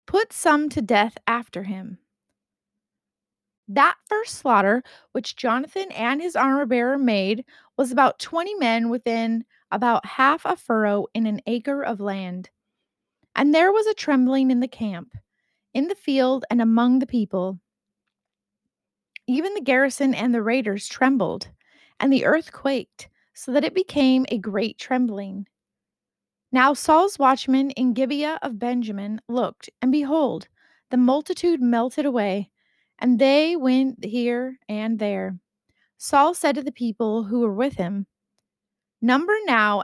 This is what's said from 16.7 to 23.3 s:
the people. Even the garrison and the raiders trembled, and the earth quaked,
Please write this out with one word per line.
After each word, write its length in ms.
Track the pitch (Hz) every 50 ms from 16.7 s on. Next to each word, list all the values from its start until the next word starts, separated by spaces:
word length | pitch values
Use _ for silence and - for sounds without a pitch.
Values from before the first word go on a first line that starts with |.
| 226 233 240 247 254 262
the 80 | 262
people. 520 | - - 240 208 - - 190 180 185 190 175 _ _ _ _ _ _ _ _ _ _ _ _ _ _ _ _ _ _ _ _ _ _ _ _ _ _ _ _ _ _ _ - -
Even 260 | - 254 285 320 392 403
the 80 | 415
garrison 520 | 262 269 254 254 277 269 - - 277 269 247
and 200 | - 214 247 240
the 100 | 233 208
raiders 440 | 226 240 269 226 214 196 202 -
trembled, 600 | - - - 254 262 277 247 185 - - - - - - _ _ _ _ _ _ _ _ -
and 120 | - 277
the 140 | 269 262 -
earth 260 | - 285 330 320 -
quaked, 560 | - - - 269 277 240 - - _ - - - _ _ _ _